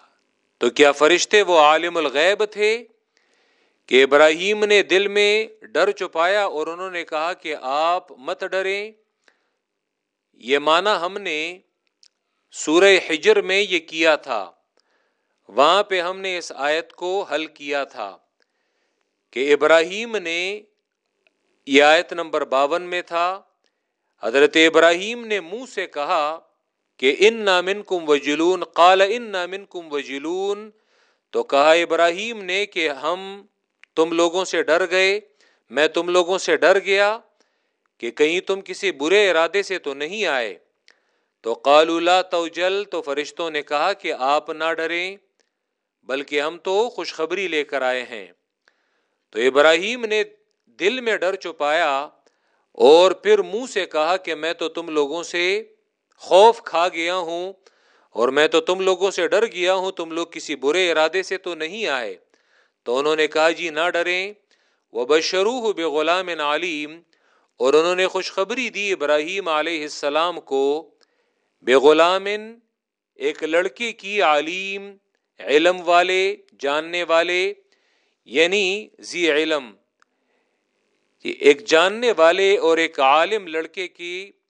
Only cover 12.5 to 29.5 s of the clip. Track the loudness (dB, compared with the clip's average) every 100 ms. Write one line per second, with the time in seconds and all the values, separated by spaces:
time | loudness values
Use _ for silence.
12.5 | -8 0 4 6 4 2 0 2 2 2
13.5 | -2 0 -4 -4 0 2 2 -2 -6 -8
14.5 | _ _ _ _ _ _ _ _ _ -4
15.5 | 2 4 4 0 -4 -4 -8 -8 -8 -10
16.5 | -6 -4 -4 -6 -10 -6 -6 -4 -6 -6
17.5 | -12 -8 -6 -6 -10 -14 -14 _ _ _
18.5 | _ _ _ _ _ _ _ _ -4 0
19.5 | 2 6 4 2 -4 -8 -8 -6 -6 -6
20.5 | -8 -16 _ _ _ _ _ _ _ _
21.5 | _ 0 4 6 6 2 -8 -6 -4 0
22.5 | 0 0 -2 -4 -8 -6 -4 -4 -6 -14
23.5 | _ _ _ _ _ _ _ -2 2 4
24.5 | 4 4 6 4 4 -4 -10 -6 -6 -6
25.5 | -12 -12 -10 -8 -6 -2 -2 -2 -6 _
26.5 | _ _ _ _ _ 0 4 4 4 2
27.5 | 0 0 -4 -4 -4 0 0 0 0 0
28.5 | 0 -2 4 6 6 4 0 -6 -8 -8